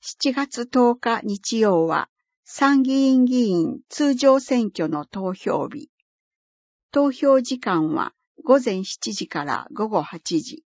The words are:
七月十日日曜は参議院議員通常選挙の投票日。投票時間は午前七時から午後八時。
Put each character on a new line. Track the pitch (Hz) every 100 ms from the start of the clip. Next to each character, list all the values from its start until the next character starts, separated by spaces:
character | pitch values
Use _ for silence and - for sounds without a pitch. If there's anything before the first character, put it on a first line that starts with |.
七 | - - 277
月 | 262 277 - 240
十 | 262 247 240
日 | 240 226
日 | - 202 - 226
曜 | 214 175 165
は | 156 - _ _ _ _
参 | - 277 277
議 | 262
院 | 269 269 262 247
議 | 254 233
員 | 180 160 - _
通 | - 294 254
常 | 277 269
選 | 262 254 220
挙 | 185 160
の | 156 147
投 | - 190
票 | 190 - 151 135
日。 | - - _ _ _ _ _ _ _ _ _ _
投 | 285 285
票 | 262 277 269
時 | 247 254
間 | - 175 156
は | 156 - _ _ _
午 | - 269
前 | 247 190
七 | 196 - -
時 | 202 -
か | 165
ら | 147 127 -
午 | - 214
後 | 208
八 | 156 175 - 170
時。 | 247 -